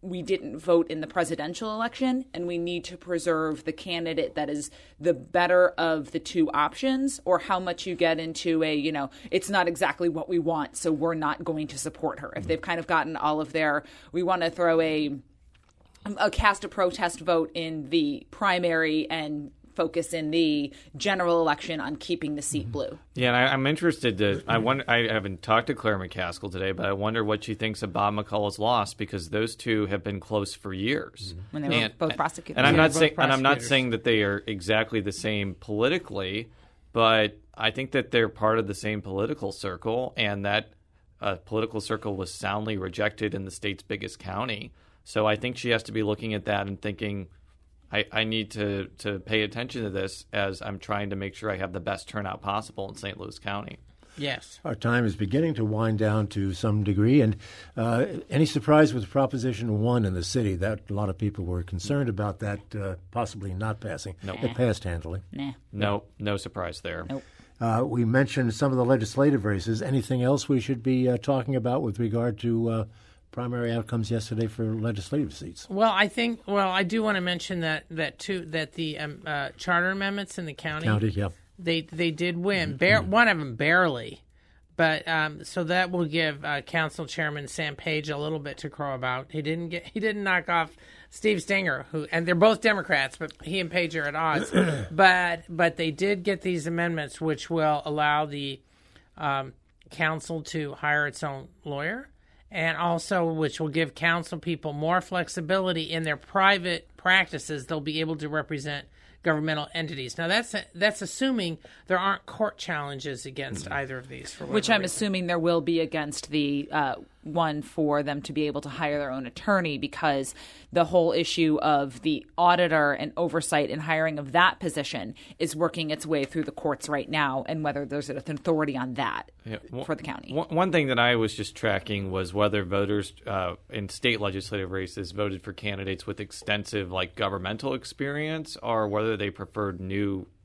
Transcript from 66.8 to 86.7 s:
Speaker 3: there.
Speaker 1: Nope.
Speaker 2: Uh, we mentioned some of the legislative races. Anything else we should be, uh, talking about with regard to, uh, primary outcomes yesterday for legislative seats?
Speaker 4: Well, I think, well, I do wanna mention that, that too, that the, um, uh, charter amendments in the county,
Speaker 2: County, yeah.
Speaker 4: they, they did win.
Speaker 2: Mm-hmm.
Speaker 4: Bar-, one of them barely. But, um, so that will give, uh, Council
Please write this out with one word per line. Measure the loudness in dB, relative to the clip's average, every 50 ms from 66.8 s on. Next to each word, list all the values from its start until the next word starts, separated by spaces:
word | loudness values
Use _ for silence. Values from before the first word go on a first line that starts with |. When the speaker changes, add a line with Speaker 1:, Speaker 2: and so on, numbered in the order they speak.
| -8
Speaker 3:
there. | -6 -6 -6 -6 -6
Speaker 1:
Nope. | -8 -8 -8 -12 -20 -20 -20 -20 -10 -4
Speaker 2:
Uh, | -2 0 2 2 0
we | 0 0 0 2
mentioned | 4 4 4 4 4 2 0 0 0 0
some | 2 2 2
of | 4 2
the | 4
legislative | 4 4 4 4 0 2 4 4 6 6 4 2
races. | 2 0 0 0 -2 -2 -2 0
Anything | 0 0 0 0 0 0 2 4
else | 4 2 2 2 2
we | 2 2
should | 2 0 -4 -2 0
be, | 0 2 4 4 4
uh, | 2
talking | 2 2 0 0 0 0 0 -2
about | 0 0 0 0 0 0
with | -2 -2 0
regard | 0 0 2 0 0 0 -2 -2
to, | -2 0 0 2 2 0
uh, | 0 -2 -2 -4 -8 -20 -20 -20 -20 -20 _ _
primary | -10 -8 -6 -4 -4 -2 -2 0 -2
outcomes | -2 -2 -2 -2 -2 -2 0
yesterday | -2 -2 -2 -2 -2 -2 -2
for | -2 -2 -2 -2 -2 -2
legislative | -2 -2 -2 -2 -4 -4 -2 -2 -2 -2 -2 -6
seats? | -10 -12 -14 -12 -14 -12 -6
Speaker 4:
Well, | 0 2 2 4
I | 4 4 2 2
think, | 2 0 -2 -2 -2 -4 -4
well, | -2 0 2 2 2
I | 2 0 0
do | 2 0 0 0
wanna | 2 0 0 0
mention | -2 -2 -4 -4 -6 -4 -2
that, | 0 0 -2 -2 -4 _
that | -6 -4 -4 -4 -4 -8
too, | -6 -4 -4 -4 -4 -4
that | -4 -4 -4 -4 -4
the, | -6 -4 -4 -4 -6
um, | -8 -8 -10 -10 -8
uh, | -6 -4 -4 -4 -6 -8
charter | -8 -2 2 2 4 4 2
amendments | 0 0 -2 -2 -2 -4 -6 -6 -8
in | -8 -8
the | -8 -8
county, | -6 -6 -6 -4 -2 2
Speaker 2:
County, | 2 2 4 2 0
yeah. | 0 0 -2 -4 -4 -8 -20 _ _ -8
Speaker 4:
they, | -2 0 0 0 -2
they | -4 -2 0 0 0
did | 0 0 -2 -2 0
win. | 0 0 0 0 0 0 -2
Speaker 2:
Mm-hmm. | 0
Speaker 4:
Bar-, | 2 4 6 6 4 4
one | 4 4 6 6 6
of | 4 2
them | 0 -4 -4
barely. | 0 2 4 6 6 4 4 2 -2 -6 -10 -12 -14 _ _ _ _ _ _ _ _ _ _ _
But, | 2 2 2 2 0 0 0
um, | 0 0 0 0 -4 -8 -14
so | -8 -4 -4 -2
that | 0 2 2 2 2
will | 2 0 0
give, | 0 2 0 0 0 0 -4 -4
uh, | -4 -4 -4 -4
Council | -2